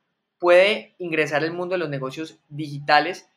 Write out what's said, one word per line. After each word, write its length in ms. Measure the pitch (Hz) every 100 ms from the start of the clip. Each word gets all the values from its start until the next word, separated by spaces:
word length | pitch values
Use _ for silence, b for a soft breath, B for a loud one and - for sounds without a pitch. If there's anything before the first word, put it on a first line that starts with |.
| _ _ _ _
puede 560 | 175 175 196 214 - _
ingresar 440 | 175 160 147 147
al 100 | 160
mundo 220 | 175 180
de 40 | 185
los 120 | 156
negocios 480 | 139 131 139 160 - _
digitales 800 | 147 151 143 147 147 156 202 -